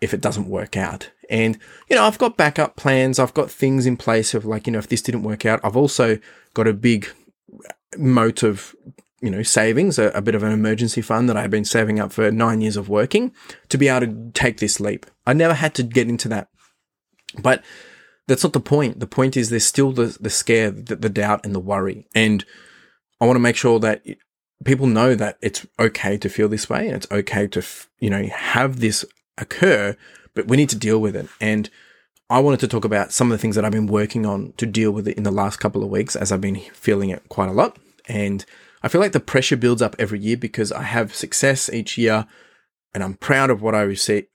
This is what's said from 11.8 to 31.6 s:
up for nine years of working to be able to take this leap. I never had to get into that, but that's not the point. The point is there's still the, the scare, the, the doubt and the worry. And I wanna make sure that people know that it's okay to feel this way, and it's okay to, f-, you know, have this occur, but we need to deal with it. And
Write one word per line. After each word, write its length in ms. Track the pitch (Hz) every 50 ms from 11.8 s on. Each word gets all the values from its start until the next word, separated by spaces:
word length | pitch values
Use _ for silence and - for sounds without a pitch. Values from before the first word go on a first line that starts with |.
| 110 107 107 107
up 100 | 101 98
for 220 | - - 110 104 110
nine 300 | 110 117 113 113 110 107
years 140 | 110 104
of 120 | 104 98 101
working 440 | 101 104 110 131 - 208 247 254 - _ - - - - _ -
to 100 | - 135
be 80 | 143
able 220 | 139 131 127 123 117
to 220 | 107 113 113 117 -
take 240 | - - 123 110 -
this 220 | 110 101 - -
leap. 260 | 101 104 101 - - - _ _ _
I 80 | 120 131
never 220 | 151 165 165 165
had 180 | 135 151 151 -
to 100 | - 123
get 240 | 117 117 127 117 113
into 200 | 120 117 - 113
that, 180 | 110 101 98 - _ _ _ _ _ _ _ _ _ _ _ _ _ _ _ - - -
but 220 | 98 127 131 - - - - - - - - - _ _ _ _ _
that's 160 | - 131 123 -
not 100 | - -
the 60 | 143
point. 400 | - - 143 147 147 120 - -
The 80 | 120
point 300 | - - - 131 131 131
is 140 | 131 120 110
there's 140 | 117 113 -
still 280 | - - - 139 135 131
the, 260 | 127 117 110 - -
the 100 | 104 110
scare, 420 | - - - - 117 113 110 107 98
the, 240 | 101 110 - 110
the 120 | - 110 110
doubt 340 | 98 107 104 104 104 104 -
and 100 | 104 101
the 60 | 95
worry. 480 | 90 95 101 98 95 98 95 104 - _ -
And 320 | 113 110 110 107 98 - - - - - - - _ _ _ _ _ _ _ _ -
I 60 | 117
wanna 120 | 117 127 123
make 160 | 120 120 113
sure 240 | - - 127 117 113
that 260 | 107 110 107 - - - 101 - _ _ _ _ _ _ _ - -
people 240 | 123 135 127 135 127
know 260 | 113 110 120 131 127
that 240 | 104 107 104 - -
it's 240 | - 110 - - - - _ -
okay 400 | 117 110 - - - 101 101 101
to 100 | - 101
feel 200 | - - 107 104
this 200 | 107 104 - -
way, 200 | 120 - 214 220
and 80 | -
it's 140 | 95 - - 104
okay 340 | 104 98 - - 104 104
to, 140 | 101 - 90
f-, 280 | 90 - - - - - _ _
you 100 | - 107
know, 140 | 98 98 101
have 560 | 98 - - - - - 120 127 139 135 123
this 240 | 117 110 104 - - - _ _ _ _ _ -
occur, 560 | - - - - 170 190 160 107 101 101 104 - - - - - _ _ _
but 120 | - 98
we 100 | - 123
need 120 | 135 147 131
to 60 | 117
deal 240 | 107 110 107 110 110
with 160 | 107 104 101
it. 120 | 98 73 - - -
And 280 | 107 107 107 107